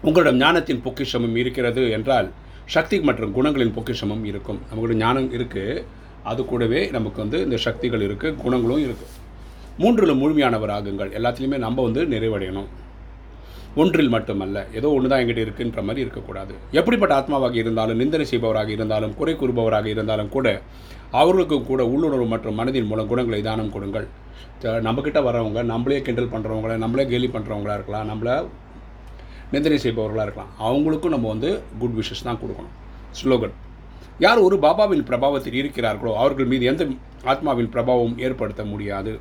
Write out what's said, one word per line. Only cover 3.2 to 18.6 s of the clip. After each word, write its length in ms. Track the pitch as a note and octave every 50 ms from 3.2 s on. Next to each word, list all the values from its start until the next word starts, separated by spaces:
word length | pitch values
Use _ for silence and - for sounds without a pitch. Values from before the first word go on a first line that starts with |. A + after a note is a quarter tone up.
| A#2 G#2 G2
குணங்களின் 380 | B2 C3 D3+ D3 C3+ B2 A2+
பொக்கிஷமும் 520 | G#2 A2+ A2 B2 A#2 - - G2+ G#2+ A2+ A2
இருக்கும். 340 | G#2 G2 G2+ - - G#2 F#2+ - - A2+
நம்மளோட 200 | A2 A2+ A#2 A#2
ஞானம் 380 | A2 A2 A2+ B2+ C3+ C3 B2+
இருக்கு, 520 | B2 A#2+ B2 A#2 - - F#2+ G#2+ C#3 E3+ - - - - - - - - -
அது 200 | G2+ A2+ A#2+ B2+
கூடவே 460 | - B2+ A#2 A#2+ A2 A#2 D#3 G3 G3
நமக்கு 300 | - A#2+ A2 G#2+ G#2 -
வந்து 220 | G#2+ G#2 B2 E3+
இந்த 140 | F#3+ D#3 B2
சக்திகள் 440 | A2+ - A#2+ A#2 - - B2 G#2+ G#2+
இருக்கு, 340 | G2+ G2 G2+ G2+ - D#3+ D3+
குணங்களும் 440 | B2+ - B2+ B2+ B2+ A#2 A2+ C3+ D3+
இருக்கு. 280 | D3+ B2+ A2+ - - - - - - - - - - - - - - - - -
மூன்றிலும் 440 | E3+ A3 A#3+ G#3 G3+ E3 C#3+ C3
முழுமையானவர் 480 | C3+ D3+ D#3 D3+ C#3 B2+ A#2 A2 G#2+ G#2
ஆகுங்கள். 400 | G#2 G#2 G#2 G2+ G2 G2 G2+ F#2+
எல்லாத்துலேயுமே 460 | G2 G#2+ A#2 A#2+ A#2+ B2 C3 C3 C#3+ C3+
நம்ம 240 | A#2+ A2 A#2+ C3+
வந்து 220 | B2+ A#2 A2+ C3+ E3+
நிறைவடையணும். 600 | D#3+ B2+ A2 A2 A2+ G#2+ G2 G2 F#2 F#2+ G2 G2+ - - - - - - - - - - - - - - - - - - - - - -
ஒன்றில் 320 | - D#3 F#3 D#3+ E3 D3+ B2+
மட்டுமல்ல, 580 | A#2 A2+ G#2+ - G#2 G2 F#2+ F#2+ G2+ G#2 F#2+ - -
ஏதோ 140 | A2 B2+ D3
ஒன்று 200 | D3 C3+ B2+ C3
தான் 160 | C3+ C3 B2
என்கிட்ட 280 | A#2 A2+ A2+ A2 G#2+
இருக்குன்ற 300 | G2 - A#2+ A#2+ - -
மாதிரி 180 | G2+ G2+ A2+ C#3
இருக்கக்கூடாது. 540 | B2+ A2+ - - - - F#2+ F#2+ G2 G2 - - - -
எப்படிப்பட்ட 500 | - D3+ E3+ A#3 A3+ G3+ G3+ F#3 D3 C3+
ஆத்மாவாக 340 | C3+ - D3 C#3 C3 A#2+ B2
இருந்தாலும், 420 | A2+ A2+ A#2 A2+ A2+ A2 A2+ A2+
நிந்தனை 300 | A2+ B2+ D3+ D#3+ D#3 D3
செய்பவராக 420 | B2 - A#2 A#2 A2+ A2 G#2+